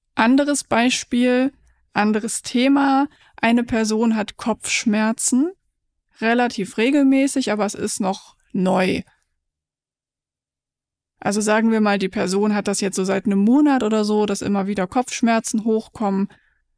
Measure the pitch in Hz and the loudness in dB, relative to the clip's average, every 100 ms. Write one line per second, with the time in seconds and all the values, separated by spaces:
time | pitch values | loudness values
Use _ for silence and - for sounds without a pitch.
0 | _ - 226 269 285 285 - 220 247 - | _ 0 4 4 2 -2 -2 0 2 -2
1 | - 240 247 247 269 - _ _ _ - | -4 0 2 2 0 -4 _ _ _ 0
2 | 214 214 226 - - 240 262 277 277 269 | 0 0 -4 -8 -4 0 2 2 2 2
3 | 285 - _ - 233 240 240 233 220 220 | 0 -6 _ -4 0 0 0 -2 0 0
4 | 233 220 202 - 240 214 - - 226 208 | 0 0 -4 -6 -6 -6 -4 -2 0 0
5 | 220 226 - 247 330 392 _ _ _ _ | 0 -2 -2 0 0 -4 _ _ _ _
6 | _ _ 220 247 240 220 185 - 240 294 | _ _ 0 2 0 -4 -6 -2 2 4
7 | 269 269 277 269 233 214 208 214 214 - | 4 4 2 -2 -2 -2 -2 -4 -6 -4
8 | 190 196 - _ _ - 185 185 185 - | -4 -4 -12 _ _ -2 0 2 0 -2
9 | - _ _ _ _ _ _ _ _ _ | -8 _ _ _ _ _ _ _ _ _
10 | _ _ _ _ _ _ _ _ _ _ | _ _ _ _ _ _ _ _ _ _
11 | _ _ 208 202 214 214 226 220 208 202 | _ _ -4 -2 0 2 2 2 2 0
12 | 190 208 196 190 214 208 208 196 196 190 | -2 -4 -2 0 0 0 -2 -2 -4 -2
13 | 190 196 202 196 208 269 294 262 220 220 | -2 -2 0 0 2 4 4 2 0 0
14 | 208 214 208 202 - 202 190 202 180 247 | 0 0 0 -2 -2 -2 -2 -4 -2 -4
15 | 254 - 233 226 - 220 220 220 - - | -4 -2 0 0 -2 -4 0 -2 -4 -6
16 | 202 196 202 - _ _ _ | -4 -2 -4 -8 _ _ _